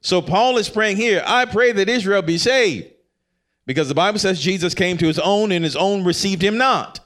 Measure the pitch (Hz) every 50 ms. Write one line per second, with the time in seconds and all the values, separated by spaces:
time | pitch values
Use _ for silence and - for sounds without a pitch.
0 | - - 190 180 - - 170 196 233 254 254 240 208 - - 214 214 214 196 196
1 | 233 240 202 170 - - 233 247 254 233 175 208 247 247 233 196 196 190 240 254
2 | 196 190 202 196 185 160 170 170 - 233 262 269 240 202 147 196 - - _ _
3 | _ _ _ _ _ _ _ _ _ _ _ _ _ - 131 151 156 131 143 156
4 | 175 202 214 208 - 190 185 165 139 185 190 190 165 175 165 - 190 180 180 165
5 | 170 160 156 160 160 180 202 208 214 214 185 175 165 156 127 139 180 196 202 202
6 | 185 180 165 - - 196 196 170 180 202 214 233 254 269 240 165 113 - - -
7 | _